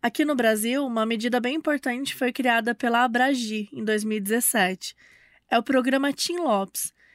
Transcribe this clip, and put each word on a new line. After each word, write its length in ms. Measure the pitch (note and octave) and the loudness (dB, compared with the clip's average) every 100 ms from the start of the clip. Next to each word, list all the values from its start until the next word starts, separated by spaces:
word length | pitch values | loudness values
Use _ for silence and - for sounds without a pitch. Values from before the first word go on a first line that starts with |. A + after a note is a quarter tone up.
| A#3+ | -4
Aqui 200 | - D4+ | 0 0
no 100 | C#4 | 4
Brasil, 500 | A3+ G#3+ A3 C4 C#4 | 2 2 0 0 0
uma 200 | A3+ A3 | 0 0
medida 340 | A3+ A#3 B3 | 0 0 0
bem 160 | A#3+ D#4 | 0 -2
importante 580 | D#4 D4 C4 A#3+ C4+ | -2 -2 -2 -4 -6
foi 200 | - B3 | -2 -4
criada 420 | - A#3+ A#3 A3+ A#3 | 0 2 2 0 -2
pela 300 | B3 A#3 B3 | 0 2 2
abragi, 640 | A#3 B3+ C#4 A3+ G#3+ G3+ | 2 2 2 -2 -6 -6
em 140 | - A3 | -6 -2
dois 180 | G#3+ | -2
mil 140 | G#3+ G#3+ | 0 -4
e 20 | |
dezessete. 760 | G3 A3+ - A#3+ F#3 F#3 - - - - _ _ _ | 0 0 2 2 2 0 -10 -16 -20 -20 _ _ _
É 80 | A#3 | 0
o 60 | |
programa 480 | A#3 C4 B3 C4+ C#4+ | 2 2 2 2 0
Tim 280 | C#4 - F4 | -2 -4 -2
Lopes, 540 | D#4+ G#3 G3 - - _ _ | 0 0 0 -6 -10 _ _